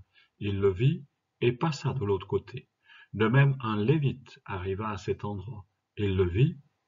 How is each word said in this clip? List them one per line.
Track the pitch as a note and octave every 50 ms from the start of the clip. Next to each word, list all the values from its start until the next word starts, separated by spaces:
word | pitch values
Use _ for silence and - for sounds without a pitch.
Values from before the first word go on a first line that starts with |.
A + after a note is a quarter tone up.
| - _ _ _ _ _ _ _
Il | G2+ G2+ G2+ G2
le | G2+ G2+
vit | F#2 E2+ A#2+ C#3+ E3+ F#3 - - _ _ _ _ _ _
et | - B2
passa | B2 - - E3 D#3 - - C3 G2+
de | C3+ G2+
l'autre | G2+ G2 F#2 -
côté. | - G#2 F#2+ - - - - - _ _ _ _ _ - - - _
De | - G2+ A2
même, | A2 B2 C3+ C#3+ C#3 C3+ -
un | - A2 G#2+
lévite | G#2 G#2 A#2+ D3+ D#3+ C#3+ B2+ - - - - - - _
arriva | - G2+ F#2+ F2+ F#2+ F#2+ F#2+ A2 A2
à | G#2 F#2+
cet | - - F#2+ - -
endroit. | G#2+ G#2 G2 F#2 - G#2 G2 - _ _ _ _ _ _
Il | - G#2 G2 F#2+
le | F#2 F#2+ F2
vit | F2 G#2+ C#3 E3+ F3+ - - _ _ _ _